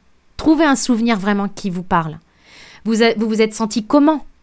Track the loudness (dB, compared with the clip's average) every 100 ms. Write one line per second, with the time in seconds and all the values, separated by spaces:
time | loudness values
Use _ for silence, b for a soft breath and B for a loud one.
0 | _ _ _ -2 2 4 4 2 0 0
1 | 0 0 0 -2 -2 -6 -6 -6 -2 -2
2 | -2 -10 _ B B B B B -4 2
3 | 2 2 -2 0 0 0 -4 -4 0 2
4 | 2 0 -6 _